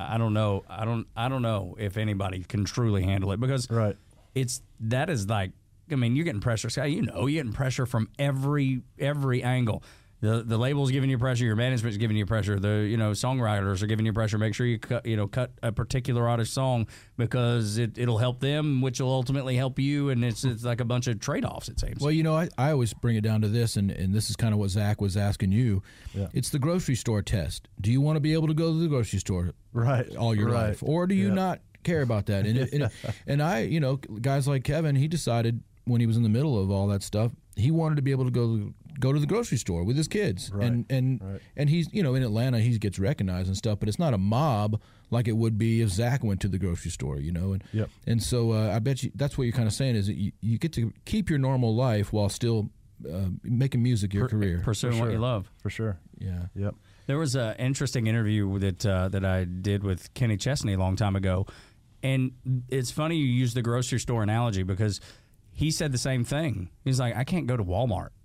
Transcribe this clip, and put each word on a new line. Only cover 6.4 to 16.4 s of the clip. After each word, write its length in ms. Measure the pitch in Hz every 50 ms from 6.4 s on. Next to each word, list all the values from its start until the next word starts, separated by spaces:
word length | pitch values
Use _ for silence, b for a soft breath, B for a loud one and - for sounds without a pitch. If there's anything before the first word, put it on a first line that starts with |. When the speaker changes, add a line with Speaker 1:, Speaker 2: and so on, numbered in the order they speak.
Speaker 1:
pressure, 280 | - 123 113 107 - 113
Scott. 200 | - - - 143
You 140 | 156 220 -
know, 240 | - - - 117
you're 160 | 139 151 160 139
getting 100 | 110 98
pressure 320 | - 135 131 123 - 127
from 240 | - - 113 110 - -
every, 640 | - 139 143 135 135 135 139 147 147 139 131 131 123 - - -
every 460 | - 135 139 147 143 139 131 123 123 120
angle. 400 | 123 127 127 120 113 101 - B B B B B B B B
The, 220 | 107 107 113 117
the 160 | 110 110 113
label's 320 | 110 123 135 147 143 139 127
giving 220 | 131 139 131 135
you 80 | 135 117
pressure. 260 | 127 131 123 117 123
Your 100 | 113 107
management's 440 | 110 120 127 131 117 107 120 101 101
giving 180 | 117 110 107
you 80 | 107 101
pressure. 340 | 92 113 110 95 104 101 95
The, 280 | 95 104 107 107 107 101
you 80 | 117
know, 140 | 113 110 107
songwriters 720 | 101 - - 127 135 131 120 104 104 101 95 98 98 92 107
are 20 |
giving 180 | 104 110 107 110
you 100 | 113 98
pressure. 260 | 113 110 104 110 104
Make 160 | 110 107 98
sure 100 | - 123
you 140 | 120 117 107
cut, 260 | - - 123 117 -
you 100 | 117 110
know, 120 | 104 101
cut 240 | 98 - 131 123 123 - -
a 100 | - 117
particular 560 | 101 - 117 - - 131 123 - 120 120 117
artist 280 | 117 120 117